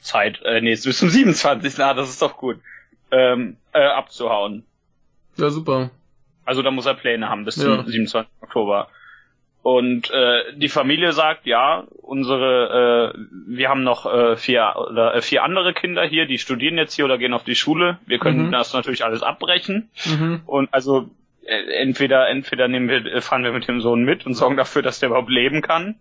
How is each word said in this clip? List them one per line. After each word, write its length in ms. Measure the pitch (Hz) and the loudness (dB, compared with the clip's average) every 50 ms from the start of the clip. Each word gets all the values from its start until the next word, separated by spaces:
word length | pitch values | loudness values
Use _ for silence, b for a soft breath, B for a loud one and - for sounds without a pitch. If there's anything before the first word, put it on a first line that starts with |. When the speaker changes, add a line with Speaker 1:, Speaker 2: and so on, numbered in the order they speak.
Speaker 1:
Zeit, 400 | _ - - 113 104 107 104 - - | _ -2 0 0 0 0 -2 -4 -4
äh, 160 | - 113 113 | 0 0 0
nee, 100 | 113 117 113 | 2 0 0
bis 200 | 110 - 131 123 | 0 -2 -4 0
zum 120 | - - 175 | 2 2 4
siebenundzwanzigsten, 720 | 160 247 269 208 160 - - 147 139 110 92 139 135 - | 4 6 4 4 2 2 2 0 0 2 -2 -6 -2 0
ah, 120 | 135 135 135 | 0 2 2
das 140 | 123 139 131 | 0 -2 -6
ist 140 | 127 - | -2 -2
doch 140 | 165 139 - | -2 -2 -2
gut, 240 | - - 127 117 - B B B B B B B _ _ _ | -4 -6 -6 -6 -6 B B B B B B B _ _ _
ähm, 460 | - 127 131 127 123 120 123 101 78 _ _ _ | 4 4 4 4 4 2 -2 -6 -10 _ _ _
äh, 80 | _ 156 139 | _ 4 4
abzuhauen. 800 | 143 - 135 135 - - - 123 113 117 104 101 104 104 107 - _ _ _ _ _ _ _ _ _ _ _ _ _ _ - | 4 2 0 -4 -6 -10 -8 -2 -2 0 0 -2 -4 -6 -10 -14 _ _ _ _ _ _ _ _ _ _ _ _ _ _ -2
Speaker 2:
Ja, 120 | 156 147 | -2 -2
super. 400 | 147 160 160 156 135 131 131 127 _ _ _ _ _ _ _ _ _ _ _ | -2 -2 -2 -2 -2 -2 -2 -6 _ _ _ _ _ _ _ _ _ _ _
Speaker 1:
Also 180 | - 131 131 | -4 -2 0
da 80 | 127 135 | 0 0
muss 160 | 131 131 117 | -2 0 -2
er 80 | 135 131 | -2 -4
Pläne 340 | - - 127 117 113 110 107 | -2 -2 -2 -2 -2 -2 -4
haben 160 | 113 104 107 | -6 -6 -6
bis 120 | 107 - | -8 -6
Speaker 2:
Ja. 80 | - 143 | -2 0
Speaker 1:
zum 220 | - 110 107 123 113 | 0 0 0 -2 -4
siebenundzwanzigsten 560 | 117 113 110 104 - 117 110 _ _ _ - | -4 -4 -4 -2 -4 -6 -6 _ _ _ -20
Oktober. 460 | - - 123 107 101 101 101 - B B B B B B B B B B B _ _ _ _ | -6 -4 -2 0 0 0 -2 -2 B B B B B B B B B B B _ _ _ _
Und, 480 | _ 123 127 127 123 123 123 120 120 - | _ 2 2 4 2 2 -2 -2 -4 -4
äh, 420 | 139 135 123 123 120 120 - 117 139 | 0 2 2 4 2 2 0 -4 -6
die 140 | 143 143 131 | -4 -4 -2
Familie 440 | - 151 135 131 143 151 175 170 | 0 0 2 2 2 2 2 0
sagt, 340 | 156 147 156 156 160 - _ | 2 2 2 2 0 -2 _
ja, 380 | 127 117 117 127 143 160 175 - - - - | 0 2 2 4 2 2 0 -4 -12 -20 -20
unsere, 1120 | - - 135 135 135 123 135 131 127 131 127 123 120 - - 123 123 120 120 120 117 107 - | -14 -8 -4 -4 -2 0 0 0 2 2 4 2 2 2 2 2 4 4 4 4 2 0 -4
äh, 20 | - 107 - - 92 80 | -10 -16 -16 -16 -18 -14
wir 240 | 95 120 123 131 131 | -12 -4 -2 0 0
haben 120 | 135 135 | 0 0
noch, 220 | 131 127 120 - - | 2 0 0 -2 -2
äh, 320 | - 104 120 120 117 113 | -2 2 2 4 4 2
vier, 380 | 113 - - 123 120 110 104 - | 0 0 0 2 4 4 2 0
oder, 380 | - - - 113 113 113 117 117 | -2 -6 -4 0 2 2 2 2
äh, 80 | 120 | 0
vier 200 | 113 - 139 127 | -2 0 0 2
andere 300 | - 151 180 190 180 180 | 2 2 0 0 0 0
Kinder 320 | 175 - - 180 180 175 175 | -2 -2 -6 -4 -2 -2 -2
hier, 220 | 165 156 160 160 | 0 0 -2 0
die 100 | 139 131 | 0 -2
studieren 400 | 120 - - 135 117 123 156 165 | -6 -4 -4 -4 -2 -2 -2 0
jetzt 160 | 165 156 156 | 0 -2 -4
hier 140 | - - 147 | -2 -2 0
oder 100 | 135 131 | 0 2
gehen 160 | 120 123 127 | 0 0 -2
auf 120 | 123 117 - | -2 -4 -4
die 100 | - 123 | -2 -2
Schule. 420 | - - 147 156 160 175 175 175 175 _ | -2 0 0 0 2 2 0 0 -4 _
Wir 140 | - 123 123 | -4 -4 0
können 300 | - - 156 151 160 165 | 0 2 2 2 0 0
Speaker 2:
Mhm. 40 | |
Speaker 1:
das 220 | 151 123 117 - - | 0 -2 -2 -2 -4
natürlich 320 | 131 120 - 127 - 120 | -4 -4 -4 -4 -2 -2
alles 160 | 113 113 113 | -2 -2 -2
abbrechen. 680 | - - - - - 175 180 180 - - 190 208 226 _ _ - - | -4 -4 -4 -4 -2 -2 -2 -2 -2 -2 -4 -4 -4 _ _ -10 -4
Speaker 2:
Mhm. 380 | 165 156 151 156 165 170 165 160 | -4 -2 0 0 -2 -2 -4 -6
Speaker 1:
Und 240 | - 139 139 135 - - | -4 -2 -2 0 2 0
also, 340 | 135 131 135 139 135 117 95 _ _ _ _ _ _ - | -2 0 2 0 0 0 -4 _ _ _ _ _ _ -8
äh, 340 | - 110 104 95 - - 85 | -6 -6 -6 -4 -4 -4 -2
entweder, 480 | 135 135 127 - 139 135 135 131 131 117 | 0 -2 0 0 2 2 4 4 4 2
entweder 400 | 123 135 135 - - 123 127 123 | 0 -2 -4 -6 -2 0 0 0
nehmen 220 | 127 127 127 120 | 2 0 0 0
wir, 160 | 127 127 110 | 0 -2 -2
äh, 160 | - - 123 | -2 -6 -6
fahren 200 | - - - 127 | -2 -2 -2 -2
wir 100 | 127 120 | -2 -2
mit 140 | 117 123 - | -4 -4 -4
dem 140 | - 123 123 | -4 -4 -2
Sohn 240 | 110 120 120 117 120 | 0 2 2 2 2
mit 220 | 131 170 190 - | 2 0 -2 -2
und 80 | 131 127 | -6 -2
sorgen 240 | 117 139 127 139 135 | 0 2 2 2 2
dafür, 240 | 127 - - 147 | -2 0 0 -2
dass 180 | 127 127 123 - | -2 -2 -2 -2
der 80 | - 127 | -2 0
überhaupt 220 | 117 127 123 117 | 0 0 0 0
leben 320 | 127 123 120 135 143 156 | 0 2 2 2 0 -2
kann. 320 | - - 165 165 175 202 220 _ | 0 0 0 0 0 -4 -10 _